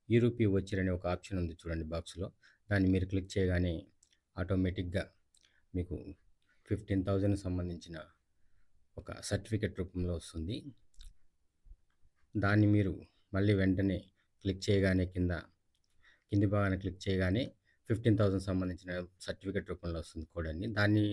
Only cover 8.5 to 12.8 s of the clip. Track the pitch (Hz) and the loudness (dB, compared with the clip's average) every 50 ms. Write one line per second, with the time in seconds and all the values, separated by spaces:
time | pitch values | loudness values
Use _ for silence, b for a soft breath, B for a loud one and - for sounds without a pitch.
8.5 | _ - - _ _ _ _ _ _ - - - - - - - 104 - - - | _ -20 -20 _ _ _ _ _ _ -16 -14 -12 -14 -12 -6 -4 -4 -4 -2 -2
9.5 | 110 101 - 92 - - 90 90 - 90 90 87 87 82 - - - 82 80 85 | -4 -2 -2 -4 -4 -6 -8 -6 -4 -4 -2 -2 -4 -6 -6 -8 -8 -8 -6 -6
10.5 | 117 - - 143 - - _ _ _ - - - - - - - _ _ _ _ | -6 -8 -10 -14 -18 -18 _ _ _ -18 -18 -18 -20 -20 -20 -20 _ _ _ _
11.5 | _ _ _ - - _ _ _ _ _ _ _ _ _ _ _ _ 107 98 98 | _ _ _ -20 -20 _ _ _ _ _ _ _ _ _ _ _ _ 0 2 4
12.5 | 104 104 107 104 104 104 | 6 6 6 6 6 4